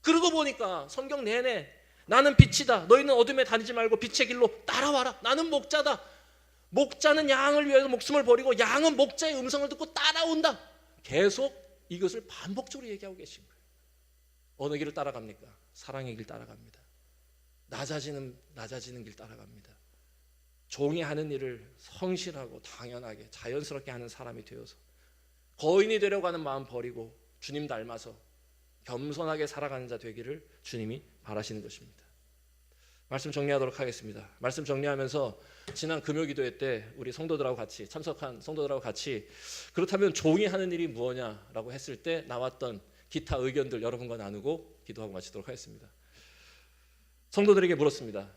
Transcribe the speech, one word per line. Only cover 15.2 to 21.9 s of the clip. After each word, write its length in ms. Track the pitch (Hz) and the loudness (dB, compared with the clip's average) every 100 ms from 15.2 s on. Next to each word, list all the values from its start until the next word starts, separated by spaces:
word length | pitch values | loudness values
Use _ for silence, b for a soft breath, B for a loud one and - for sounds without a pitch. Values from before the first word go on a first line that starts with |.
| 110 101 - 101 _ | -14 -18 -20 _ _
사랑의 440 | - - 135 131 113 | -20 -12 -10 -10 -12
길 100 | 107 | -14
따라갑니다. 540 | 117 117 110 113 _ _ _ _ _ _ _ _ _ _ | -16 -18 -20 -20 _ _ _ _ _ _ _ _ _ _
낮아지는, 680 | 123 139 151 139 143 135 123 _ | -10 -8 -6 -8 -10 -12 -16 _
낮아지는 500 | 127 113 127 123 123 | -16 -14 -12 -14 -16
길 120 | 110 101 | -18 -20
따라갑니다. 580 | 110 113 104 113 101 110 _ _ _ _ _ _ _ _ _ | -20 -20 -20 -20 -20 _ _ _ _ _ _ _ _ _ _
종이 320 | - 143 165 | -4 -2 -2
하는 300 | 151 151 156 | -4 -6 -6
일을 420 | 135 135 120 107 _ | -6 -8 -10 -18 _
성실하고 840 | - | -20